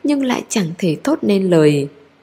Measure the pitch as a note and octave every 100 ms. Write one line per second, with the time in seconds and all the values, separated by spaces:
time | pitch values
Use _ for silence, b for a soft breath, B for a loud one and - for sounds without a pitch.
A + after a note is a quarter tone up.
0 | C#4+ C#4+ C4 - - A3+ E3 F3 F3+ D3+
1 | - D#4 G#3+ G3 F#3+ E3 D3+ D3 C#3 -
2 | _ _